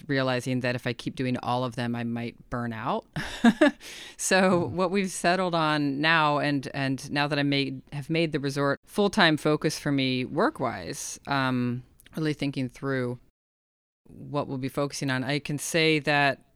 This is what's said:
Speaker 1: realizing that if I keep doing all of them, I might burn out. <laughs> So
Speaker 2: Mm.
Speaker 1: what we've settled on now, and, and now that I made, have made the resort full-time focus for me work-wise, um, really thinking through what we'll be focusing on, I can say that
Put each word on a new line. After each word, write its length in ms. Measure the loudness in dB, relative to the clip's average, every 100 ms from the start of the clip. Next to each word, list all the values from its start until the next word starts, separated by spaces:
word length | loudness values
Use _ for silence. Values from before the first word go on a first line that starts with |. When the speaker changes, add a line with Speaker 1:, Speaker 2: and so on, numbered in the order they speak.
| -2
Speaker 1:
realizing 540 | 0 2 0 0 0
that 160 | 0 -2
if 100 | -4
I 80 |
keep 220 | -4 -6 -4
doing 200 | -2 -2
all 260 | -2 -2
of 120 | -2 -4
them, 200 | -4 -4
I 80 |
might 320 | -4 -6 -8 -12 -10
burn 200 | -6 -6
out. 340 | -6 -4 -4 -6 -10 -8 2
<laughs> 300 | 4 6 2 2 -10 -16 -16 -8
So 500 | 2 4 6 4 0
Speaker 2:
Mm. 20 |
Speaker 1:
what 220 | 0 0
we've 180 | 0 -2
settled 460 | 0 0 2 0 2
on 440 | 2 2 0 2
now, 380 | 4 4 4 2
and, 320 | 2 0 -4 -4
and 340 | -2 -2 -2
now 160 | -2 0
that 120 | 0
I 40 |
made, 380 | 2 2 0 -4 -10
have 200 | -12 -2
made 220 | 0 0
the 60 | 0
resort 380 | -2 0 0 0 -4
full-time 500 | 0 2 6 6 6
focus 420 | 2 2 0 -2
for 120 | -2
me 320 | 0 0 0
work-wise, 960 | -2 0 0 0 -4 -4 -8 -10 -10 -12 -4
um, 560 | -2 0 0 -2 -4 -10 _ -14 -4
really 180 | -2
thinking 360 | -2 -4 -2 -6
through 480 | -6 -4 -2 -2 -6 -14 _ _ _ _ _ _ _ -20
what 400 | -18 -6 -4 -4
we'll 120 | -4
be 100 | -4
focusing 400 | -2 -4 -2 -2
on, 140 | -2
I 160 | -2 -4
can 180 | -4 -6
say 400 | -2 2 4 4
that 400 | 2 2 2 0 _